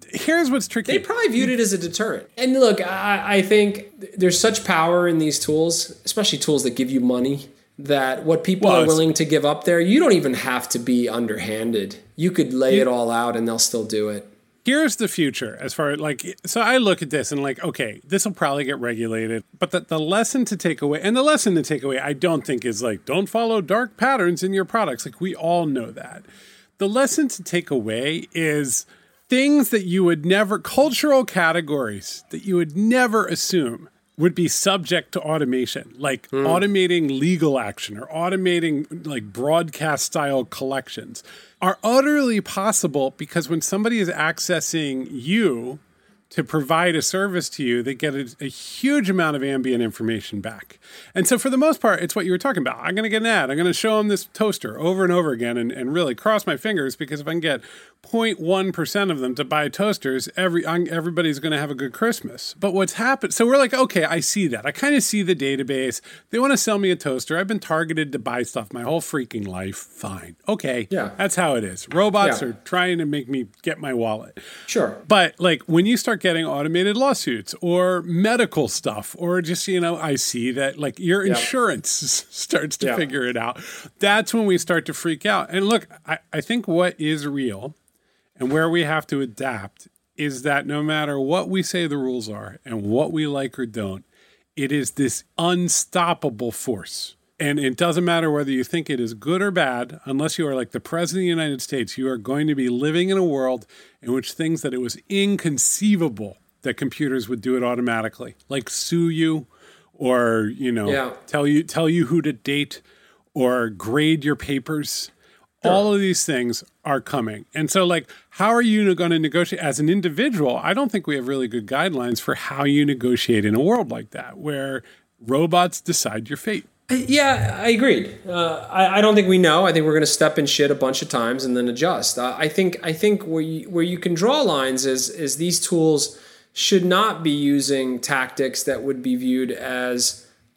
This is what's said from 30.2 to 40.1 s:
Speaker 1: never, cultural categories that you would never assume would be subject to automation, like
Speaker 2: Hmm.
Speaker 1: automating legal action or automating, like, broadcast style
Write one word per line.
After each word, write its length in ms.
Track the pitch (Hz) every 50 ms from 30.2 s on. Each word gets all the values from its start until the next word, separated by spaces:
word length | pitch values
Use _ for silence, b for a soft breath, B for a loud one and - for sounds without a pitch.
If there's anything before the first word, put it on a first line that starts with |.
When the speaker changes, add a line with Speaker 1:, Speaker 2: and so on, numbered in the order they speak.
| 147
Speaker 1:
never, 320 | 175 190 202 214 190 214 180
cultural 680 | - - - 262 285 311 240 - - 302 277 262 240
categories 1000 | - - 185 170 160 160 175 160 143 147 143 127 107 104 98 - - - - - _
that 140 | - - 220
you 120 | 196 185
would 200 | 175 170 156 147
never 500 | 185 214 226 247 247 254 233 214 220 208
assume 640 | - 175 - - - 190 170 143 117 117 - - - _ _ _ _ _
would 180 | - 151 180 151
be 120 | 185 170
subject 640 | - - - - 196 190 196 165 - 175 165 - - -
to 80 | 185
automation, 720 | 160 151 160 156 147 123 127 127 123 - - 131 - - - 123
like 300 | 143 143 131 - - -
Speaker 2:
Hmm. 180 | 135 135 139
Speaker 1:
automating 720 | 147 165 180 196 208 196 190 185 175 180 170 160 139 135 131
legal 400 | 147 175 185 160 165 151 135 131
action 400 | 110 101 101 - - - 104 107
or 80 | 135 -
automating, 1000 | 156 160 170 185 190 190 185 180 175 170 165 160 151 139 151 - 156 170 160
like, 260 | 156 143 123 107 104 98
broadcast 720 | 117 127 147 160 170 170 156 - - 156 156 147 135 -
style 380 | -